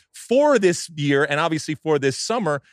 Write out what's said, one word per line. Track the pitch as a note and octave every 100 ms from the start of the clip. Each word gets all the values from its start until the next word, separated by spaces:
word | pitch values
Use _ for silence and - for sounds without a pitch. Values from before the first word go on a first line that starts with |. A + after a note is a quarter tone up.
| _
for | - - B3 D4 B3+
this | F#3 F3 - D#3
year | C#3+ C#3
and | D3 C#3+
obviously | E3 D#3 - D3+
for | D#3+ D3
this | C3+ B2
summer. | - A#3 E3+ C#3+ -